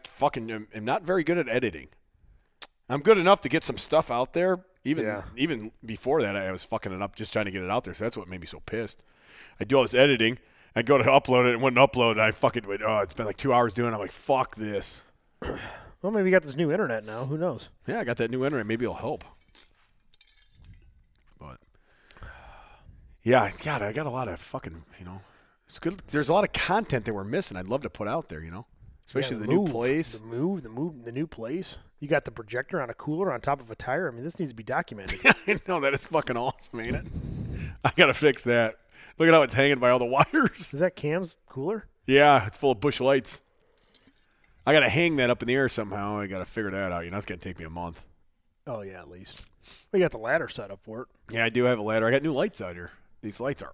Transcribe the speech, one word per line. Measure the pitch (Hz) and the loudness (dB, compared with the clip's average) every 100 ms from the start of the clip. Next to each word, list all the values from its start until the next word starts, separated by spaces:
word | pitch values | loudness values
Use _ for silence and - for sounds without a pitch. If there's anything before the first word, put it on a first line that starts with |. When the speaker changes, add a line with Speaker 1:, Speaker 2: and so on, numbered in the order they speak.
| - | -6
Speaker 1:
fucking | - 139 131 113 | -2 -2 -2 -8
am, | 110 107 | -10 -10
am | 110 | -8
not | 107 175 | -4 -4
very | 165 185 | 0 0
good | 156 175 | 0 -2
at | 131 | 0
editing. | 120 120 80 65 _ _ _ _ _ _ _ - _ - | -2 -2 -6 -14 _ _ _ _ _ _ _ -16 _ -8
I'm | 135 | 0
good | 147 208 | 4 6
enough | 175 202 | 6 6
to | 135 | 4
get | 156 | -2
some | - 127 | -2 -6
stuff | - 156 - | 0 2 2
out | 120 131 | -2 -2
there. | 170 180 180 - _ | 0 0 0 -4 _
Even, | 127 156 110 | -4 -2 -4
Speaker 2:
Yeah. | 104 95 104 | -6 -10 -4
Speaker 1:
even | 156 131 110 - 113 | -4 -4 -8 -14 -12
before | 107 127 156 | -6 0 0
that, | 104 101 | 0 -2
I | 95 | -4
was | 92 | -6
fucking | - 110 104 | -8 -8 -6
it | 92 | -8
up | 101 | -8
just | - 110 | -8 -6
trying | 113 101 | -4 -4
to | |
get | 95 | -6
it | 92 | -4
out | 110 | -4
there, | 95 | -4
so | 85 | -6
that's | 110 117 | -8 -8
what | 90 | -12
made | 92 | -14
me | 85 | -14
so | 78 | -16
pissed. | - 110 110 - _ _ _ - - - | -10 -8 -8 -12 _ _ _ -20 -20 -10
I | |
do | 104 135 | 0 2
all | |
this | 110 | 4
editing. | 123 139 127 113 127 _ _ _ - | 6 6 6 2 0 _ _ _ -2
I | |
go | 117 143 | 4 6
to | |
upload | 120 139 131 127 123 | 8 6 8 6 6
it, | |
it | 117 | 4
wouldn't | 135 123 135 | 4 6 6
upload, | 127 117 | 6 2
and | 107 | 4
I | 110 | 2
fucking | 110 127 120 98 | 4 0 0 -4
went, | 101 | -2
"Oh, | 107 107 | 0 2
it's | 95 | 0
been, | - 107 | -2 -6
like, | 98 | -2
two | 139 | 2
hours | 123 120 | 4 4
doing | 98 120 | 0 -2
it." | |
I'm | 110 | -2
like, | 95 | -6
"Fuck | - - 135 131 | -6 -2 0 0
this." | - 107 98 - - - _ _ _ | -6 -6 -6 -8 -12 -18 _ _ _
Speaker 2:
<clears throat> | - - - - - - | -10 -10 -12 -16 -20 -10
Well, | 185 | -4
maybe | 220 185 | 0 4
you | |
got | 185 | 4
this | 151 135 | 2 -2
new | 165 | 0
internet | 165 175 110 | 0 -2 -4
now. | 107 110 | -6 -8
Who | 131 156 | -6 -4
knows? | 175 120 - _ - | -4 -6 -12 _ -8
Speaker 1:
Yeah, | 226 | -6
I | |
got | 127 117 | -4 -2
that | 117 | -2
new | 127 | -2
internet. | 135 143 107 | -2 -2 -2
Maybe | 113 | -2
it'll | 117 | -4
help. | 85 113 - - - _ _ _ _ _ _ _ _ _ _ _ _ - - - _ _ _ _ _ | -6 -8 -8 -12 -20 _ _ _ _ _ _ _ _ _ _ _ _ -20 -20 -20 _ _ _ _ _
But, | 73 60 _ _ _ _ - - - - - - - - - - - _ | -20 -20 _ _ _ _ -20 -20 -20 -20 -20 -20 -20 -20 -20 -20 -20 _
yeah, | 113 127 101 - | 4 4 4 -2
God, | 156 139 | -6 -4
I | 104 | -4
got | 117 151 | -6 -6
a | |
lot | 123 120 | -6 -8
of | 85 | -10
fucking, | - 135 - 82 78 - | -12 -14 -12 -16 -20 -20
you | |
know, | 90 95 - _ _ _ _ | -16 -18 -20 _ _ _ _
it's | - | -10
good. | 165 196 - | -8 -8 -6
There's | 147 139 | -2 2
a | |
lot | 180 | 2
of | 202 | 2
content | - - 196 226 131 107 | -2 0 0 0 -4 -2
that | |
we're | 104 | -6
missing | 98 151 - 92 | -4 -4 -6 -8
I'd | 95 | -6
love | 131 | -6
to | 123 | -6
put | - 104 | -8 -6
out | 151 - | -6 -8
there, | 78 | -12
you | 80 | -12
know, | 90 - _ - - - | -14 -18 _ -20 -20 -8
especially | 131 131 117 | -4 -4 -4
Speaker 2:
Yeah, | |
Speaker 1:
the | 104 | 0
Speaker 2:
the | |
Speaker 1:
new | 165 | 2
Speaker 2:
move, | 190 | 2
Speaker 1:
place. | 117 123 147 156 | 0 0 0 -2
Speaker 2:
the | 110 | -10
move, | 113 117 165 196 | -10 -4 -2 -4
the | 120 | -8
move, | 117 170 143 | -8 -8 -8
the | 117 | -10
new | 120 160 | -8 -8
place. | - 113 165 180 - - _ | -8 -8 -8 -10 -14 -20 _
You | 143 | -2
got | 147 | -2
the | - | -2
projector | 117 107 123 135 185 | -10 -8 -8 -6 -6
on | 123 | -6
a | |
cooler | 113 - 156 190 | -8 -6 -4 -2
on | 120 | -2
top | - 143 | -2 -4
of | 113 | -6
a | |
tire. | 110 - 139 175 | -10 -4 -2 -4
I | |
mean, | 117 | -6
this | 143 - | -10 -8
needs | 156 | -8
to | 117 | -8
be | |
documented. | 110 139 170 107 92 - | -6 -4 -6 -8 -8 2
Speaker 1:
<laughs> | 262 - - | 4 4 2
I | 208 - | -4 -2
know, | 175 | -2
that | 139 | 0
is | 139 - | -2 -2
fucking | 160 139 117 | -2 -2 -4
awesome, | 127 - - 120 | -4 -8 -10 -10
ain't | 113 123 | -6 -6
it? | - - - - - - - - | -6 -10 -8 -8 -8 -8 -10 -2
I | - - | 0 4
gotta | 160 | 4
fix | 127 151 127 | 6 4 4
that. | 120 120 113 - _ - - - | 2 2 2 -2 _ -20 -12 2
Look | 165 | 6
at | |
how | 165 | 8
it's | 135 | 6
hanging | 110 139 135 | 4 2 4
by | 123 | 4
all | 123 | 4
the | |
<laughs> | 120 131 147 | 4 2 2
wires. | 302 233 - 170 | 2 0 -2 -10
Speaker 2:
Is | 139 | -2
that | 180 | -2
Cam's | - 147 165 180 - _ | -2 -4 -4 -6 -12 _
cooler? | 135 147 220 - _ - | -8 -6 -6 -10 _ 4
Speaker 1:
Yeah, | 135 147 139 104 | 8 8 8 4
it's | - | 0
full | 143 | 0
of | 117 | 2
Busch | 143 - | 0 0
Lights. | 131 139 120 - _ _ _ _ _ _ _ _ _ _ _ _ | 2 2 0 -12 _ _ _ _ _ _ _ _ _ _ _ _
I | - | 4
gotta | 151 - | 6 6
hang | 147 175 147 | 4 2 4
that | 123 | 2
up | 120 | 2
in | 117 | 0
the | |
air | 131 131 | 2 0
somehow. | - 104 101 101 104 | -2 -6 -4 -4 -4
I | 101 | -6
gotta | 95 | -8
figure | 90 - 101 | -8 -6 -6
that | 95 95 | -4 -4
out. | 87 | -4
You | 85 | -6
know, | 98 | -8
it's | - | -8
gonna | 87 | -10
take | 101 87 | -12 -12
me | |
a | 82 | -12
month. | 85 87 85 - _ _ _ _ _ - | -10 -10 -12 -20 _ _ _ _ _ -12
Speaker 2:
Oh, | 113 | -12
yeah, | 98 92 | -12 -16
at | 85 | -18
least. | 90 98 - - _ - - _ | -20 -18 -16 -18 _ -20 -20 _
We | 196 | 0
got | 170 | 0
the | 117 | 0
ladder | 113 147 - | -2 -2 -2
set | - 101 | -10 -14
up | 98 | -14
for | - 110 | -14 -14
it. | 127 _ - | -14 _ -8
Speaker 1:
Yeah, | 117 | -2
I | 117 | 0
do | 117 | 4
have | 123 120 | 4 2
a | |
ladder. | 107 110 110 | 0 2 4
I | |
got | 135 | 2
new | 151 | 2
lights | 135 185 - | -2 -2 -4
out | 95 | -12
here. | 87 87 - _ - | -10 -14 -18 _ -14
These | - 101 | -12 -8
lights | 127 143 | -6 -6
are | 64 | -10